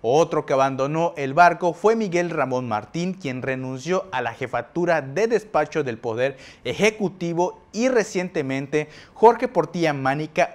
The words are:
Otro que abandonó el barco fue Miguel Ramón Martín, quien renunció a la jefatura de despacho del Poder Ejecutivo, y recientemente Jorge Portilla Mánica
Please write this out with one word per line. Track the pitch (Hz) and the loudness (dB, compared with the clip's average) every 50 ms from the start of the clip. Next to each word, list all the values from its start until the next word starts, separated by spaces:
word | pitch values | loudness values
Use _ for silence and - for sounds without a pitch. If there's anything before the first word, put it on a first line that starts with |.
Otro | - 113 127 151 170 165 170 156 135 | 0 2 4 4 4 2 0 -4 -2
que | - | 0
abandonó | 151 135 135 135 135 127 135 139 151 160 170 170 170 | 2 2 2 2 2 -2 -2 -2 0 0 -2 -2 -2
el | 151 139 135 135 | -4 -6 -2 4
barco | 160 175 175 170 160 175 175 | 6 6 6 6 4 -2 -2
fue | 160 - - 208 226 | -2 2 2 2 2
Miguel | 226 220 196 165 175 175 175 | 2 -2 -2 0 -2 -2 -2
Ramón | 165 156 135 131 127 127 127 120 | -2 -2 -2 0 0 -4 -2 -2
Martín, | 110 107 110 - - 165 170 185 185 | -4 -4 -4 -6 -6 -4 -4 -4 -6
quien | 190 - 139 127 127 | -6 -8 -8 -8 -6
renunció | 123 131 131 131 131 131 131 131 127 160 180 190 - - | -6 -6 -6 -6 -6 -8 -10 -10 -4 -4 -4 -4 -4 -4
a | - 131 | -6 -4
la | 123 117 | -4 -4
jefatura | 117 - 135 117 - 120 120 - - 165 175 170 170 156 | -6 -6 -8 -4 -4 -6 -6 -4 -4 -2 0 2 2 0
de | 139 135 135 165 214 | 0 -4 -2 -2 0
despacho | 226 240 208 - - - 208 202 151 - 165 | 0 0 -2 -2 0 0 0 0 0 -2 -4
del | 147 131 117 110 | -4 -4 -6 -6
Poder | - 120 110 113 127 135 135 - - - - - | -6 -6 -2 0 -2 -2 -2 -6 -18 -20 -20 -12
Ejecutivo, | _ 123 120 113 185 220 214 220 208 175 - - 170 170 170 165 175 180 - - - _ | _ -8 -2 0 0 0 0 0 -4 -4 -4 -4 -6 -4 0 0 -2 -2 -2 -10 -20 _
y | - 202 240 262 | -6 -2 0 2
recientemente | 254 233 196 - - 190 180 180 - 170 143 131 135 135 143 135 - 151 151 151 - - - - - | 2 2 0 0 -2 -4 -4 -4 -4 -4 -4 -2 -4 -4 -4 -2 -2 -2 -2 -4 -12 -20 -20 -20 -2
Jorge | - - 226 240 233 262 240 | 6 6 6 6 6 -2 -2
Portilla | - 175 160 156 - 180 165 156 | 0 0 -2 -2 -2 0 0 0
Mánica | 143 139 135 131 139 147 156 156 - - 170 - | 0 0 0 0 0 0 -4 -4 0 0 0 0